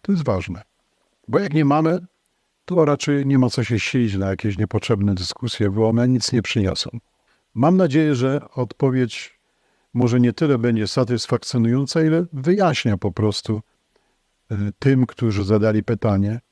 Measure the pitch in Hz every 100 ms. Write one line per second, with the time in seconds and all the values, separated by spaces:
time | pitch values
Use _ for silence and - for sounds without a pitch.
0 | - 190 131 95 90 87 - _ _ _
1 | _ _ - 151 196 151 143 147 160 180
2 | 180 _ _ _ _ _ - 175 151 143
3 | - 143 135 139 123 - 117 113 - 131
4 | 117 101 98 95 110 98 104 104 - 107
5 | 101 92 92 - 117 - 104 101 110 113
6 | 123 127 - 123 98 117 95 - - 117
7 | _ _ _ _ _ 110 143 185 175 143
8 | 156 131 131 143 - 131 120 - 135 127
9 | 120 - - _ _ _ _ _ _ 120
10 | 117 123 123 - 156 127 120 113 104 -
11 | 117 120 - 120 - 123 113 123 139 165
12 | 160 165 175 139 139 202 185 135 120 101
13 | 101 87 107 101 - 107 - _ _ _
14 | _ _ _ _ _ 104 101 - 135 135
15 | 123 - 120 104 98 107 110 107 101 110
16 | 113 98 101 117 _